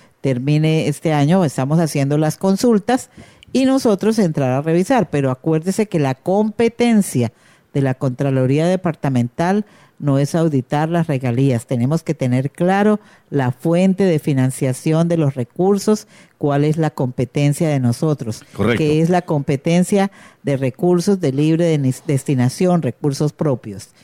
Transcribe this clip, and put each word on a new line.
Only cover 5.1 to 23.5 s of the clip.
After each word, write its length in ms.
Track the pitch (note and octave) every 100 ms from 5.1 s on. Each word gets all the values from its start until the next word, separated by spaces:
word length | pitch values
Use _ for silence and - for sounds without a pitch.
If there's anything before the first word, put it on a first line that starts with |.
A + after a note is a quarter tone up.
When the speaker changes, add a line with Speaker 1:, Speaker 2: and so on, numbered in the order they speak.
Speaker 1:
pero 220 | D3 C3+
acuérdese 560 | B2+ E3 D#3 F3 F#3+ G#3+
que 100 | E3
la 160 | C3+
competencia 1200 | C3 - G3 A3 G#3+ A#3 - A#3+ A3 F#3 C3 A2+ _ _ _ _
de 80 | C#3+
la 120 | C3+
Contraloría 720 | B2+ C#3 B2 C#3 C3 C3 C#3+ E3+
Departamental 1000 | F#3 F3 - C#3+ B2+ A#2+ - E3+ G#3 - - _ -
no 200 | C#3+ C#3
es 160 | C#3+
auditar 540 | E3+ E3 C#3 - D3 D#3+
las 180 | E3+ D#3+
regalías, 600 | C3 B2+ A#2+ C#3 A#2+ -
tenemos 360 | B2 B2 E3
que 120 | -
tener 360 | D3+ B2+ B2+ C#3
claro 480 | - F3 G3 G#3 G#3 - - -
la 220 | C#3+ B2+
fuente 520 | - E3 E3+ F#3+ F#3
de 140 | F#3+ D#3
financiación 880 | - C3+ C3 - C3 B2+ D#3 D#3 E3+
de 100 | E3+
los 160 | C#3+
recursos, 720 | C3+ A#2+ - F#3 G3+ G#3+ G#3+ - - - -
cuál 260 | D3 C#3+
es 120 | D3+ D#3+
la 120 | D#3
competencia 800 | - C3 C3 A#2+ D3 C#3+ C#3+ E3
de 100 | C#3
nosotros, 640 | B2 A#2+ D#3 C#3+ A2+ - -
Speaker 2:
Correcto. 240 | - G#2 A#2
Speaker 1:
que 240 | D3+ D#3
es 80 | E3
la 120 | F3+
competencia 880 | - D3+ C#3+ C3+ E3+ E3+ F3+ G3+ G3 - - _
de 140 | - C3+
recursos 640 | C3 - F3 F3+ G3 F#3+
de 120 | D#3
libre 320 | C3+ D#3 D#3+ E3+
de-, 280 | D#3 C3 - -
destinación, 760 | C#3 - C3 B2 - F3+ F3
recursos 500 | C#3+ - D3 C3+ D3+
propios 580 | - D#3+